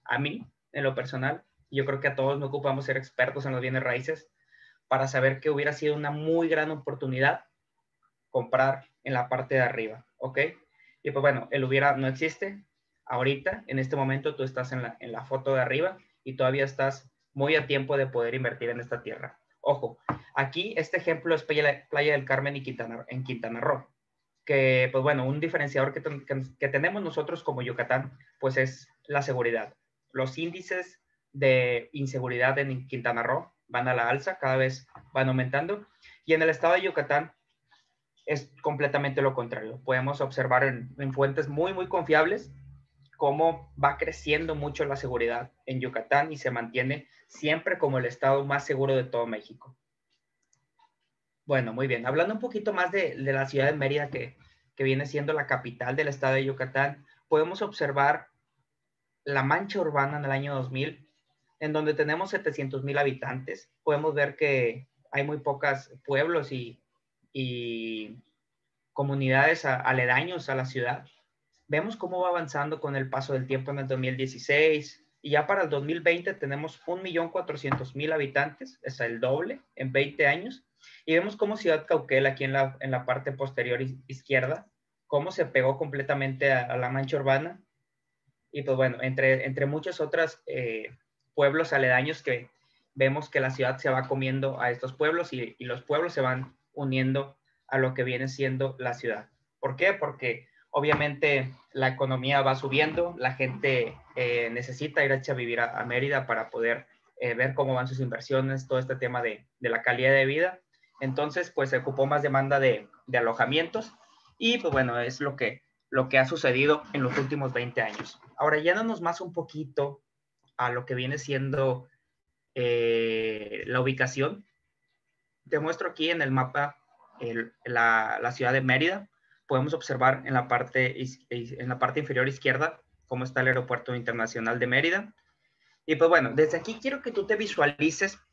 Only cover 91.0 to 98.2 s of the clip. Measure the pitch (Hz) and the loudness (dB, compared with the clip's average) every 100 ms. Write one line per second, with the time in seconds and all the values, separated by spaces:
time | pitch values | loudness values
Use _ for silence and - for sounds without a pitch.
91 | _ _ _ - 139 156 156 139 131 127 | _ _ _ 2 4 4 2 4 4 4
92 | 143 156 147 120 123 _ _ _ _ 135 | 2 -2 -2 -4 -6 _ _ _ _ 2
93 | 135 143 147 143 131 131 127 131 143 131 | 2 2 -2 0 0 0 -2 0 0 0
94 | 131 135 131 135 135 - 123 120 131 131 | 0 -2 -2 0 -2 -2 -2 -2 -6 0
95 | 151 170 170 127 117 - 123 127 - 147 | 0 0 -2 -6 -8 -8 -8 -8 -2 0
96 | 175 147 127 127 131 - _ - 135 131 | 0 0 0 0 -6 -14 _ -6 -2 0
97 | 131 135 139 - _ _ - 135 131 131 | 2 0 -4 -12 _ _ -2 2 2 0
98 | 127 123 | -2 -2